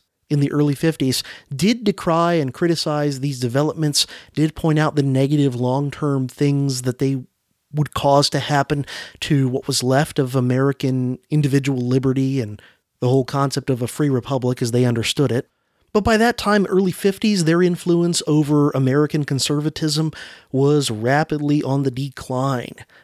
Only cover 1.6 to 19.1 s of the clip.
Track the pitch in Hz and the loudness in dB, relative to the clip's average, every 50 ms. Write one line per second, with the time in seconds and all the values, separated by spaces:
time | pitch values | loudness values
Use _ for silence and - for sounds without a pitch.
1.6 | 165 208 247 240 226 208 190 - - 180 160 165 170 175 170 165 143 127 - - | 0 0 0 0 0 -2 -2 -2 -2 0 0 2 2 2 2 0 0 -2 -2 -2
2.6 | 175 170 170 - - 160 147 147 147 147 139 127 135 147 135 123 127 120 117 139 | 0 0 0 0 -2 -2 -2 -2 -2 -2 -2 -2 -4 -6 -4 -4 -4 -2 0 0
3.6 | 151 156 - 160 156 151 143 - - - - - - - - 143 156 156 - - | 0 0 -2 -2 -2 0 0 0 -2 -4 -6 -20 -20 -10 -2 -2 -2 -2 -2 -2
4.6 | - 165 151 151 156 151 - 147 139 139 131 131 139 139 151 147 139 139 123 120 | 0 0 2 2 2 0 0 0 0 2 2 2 2 2 2 2 2 2 0 0
5.6 | 123 123 127 139 143 143 - - 156 143 139 135 131 123 - - 147 143 143 139 | -2 0 0 0 -2 -4 -6 -4 -2 -2 0 0 -2 -4 -2 0 0 0 2 2
6.6 | 139 139 131 123 123 127 123 - 139 135 135 131 127 _ _ _ _ _ _ _ | 0 -2 -2 -2 -4 -4 -4 -2 -2 -2 -2 -4 -6 _ _ _ _ _ _ _
7.6 | _ _ 143 151 147 - - - - 143 139 143 143 - - 139 127 - 147 143 | _ _ -2 -2 -2 -2 -2 -2 2 4 4 4 4 2 0 -4 -2 0 0 0
8.6 | 139 - 151 143 135 - - - - - - - - - 156 139 135 127 123 - | 0 0 -2 -4 -4 -8 -10 -14 -16 -16 -14 -12 -4 0 0 2 2 2 0 -2
9.6 | - - 131 - 123 127 131 139 156 - - - 135 127 127 135 123 123 127 127 | -4 -2 -4 -2 0 2 2 2 2 0 0 -2 -2 0 0 0 0 2 2 2
10.6 | 135 139 135 - - 131 131 127 127 123 127 - _ - 151 151 143 135 135 139 | 2 0 0 0 -2 -2 -2 0 -2 -2 -4 -6 _ -2 0 0 2 2 2 2
11.6 | 135 143 135 123 123 123 127 135 127 135 127 135 135 135 135 135 113 104 104 - | 0 0 -2 -2 0 0 0 2 2 2 0 0 0 0 0 -2 -4 -6 -8 -14
12.6 | - - _ _ _ _ _ - 127 123 127 135 127 - - 139 139 135 - 139 | -18 -20 _ _ _ _ _ -4 0 2 2 2 2 0 0 -2 -2 0 -2 -4
13.6 | - - 131 117 123 113 - - 151 143 135 120 - - 139 127 120 123 127 - | -2 -2 -2 -2 -2 -6 -2 0 0 2 2 0 -2 -2 -4 -2 0 -2 -2 -2
14.6 | 131 117 113 123 127 123 117 117 110 - - - 143 123 113 127 - _ _ _ | -4 -2 2 2 2 2 2 0 -2 -4 0 0 0 0 0 -2 -4 _ _ _
15.6 | _ _ _ _ _ _ - 214 196 233 220 214 226 240 233 - - 202 208 208 | _ _ _ _ _ _ -4 -2 2 2 2 4 4 2 0 0 0 2 2 2
16.6 | 185 - - 185 196 180 160 - - 196 190 - - 214 208 190 165 156 165 170 | 2 2 2 2 2 2 -2 0 0 -2 -2 0 0 0 2 2 2 2 2 4
17.6 | 180 175 180 - - 175 170 170 175 175 170 - - - 147 151 151 139 151 147 | 4 2 2 0 0 0 2 2 2 2 0 -2 0 2 2 2 2 4 4 4
18.6 | 143 147 - 135 135 127 131 147 151 143 | 4 2 2 2 0 2 4 2 2 2